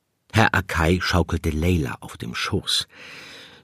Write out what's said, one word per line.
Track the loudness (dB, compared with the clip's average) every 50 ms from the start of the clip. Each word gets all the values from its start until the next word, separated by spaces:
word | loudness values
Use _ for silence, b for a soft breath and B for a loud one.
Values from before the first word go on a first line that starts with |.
| _ _ _ _ _ _
Herr | 2 4 4 4 4
Akai | 0 -2 -2 0 2 4 4 4 2
schaukelte | 2 2 2 2 2 2 0 -2 0 -2
Leila | 0 0 2 2 2 2 0 -2 -6 -8
auf | -12 -16 -14
dem | -12 -10 -8 -6
Schoß. | -6 -4 -2 -2 -2 -2 -2 -2 -2 -2 B B B B B B B B B B B B B B B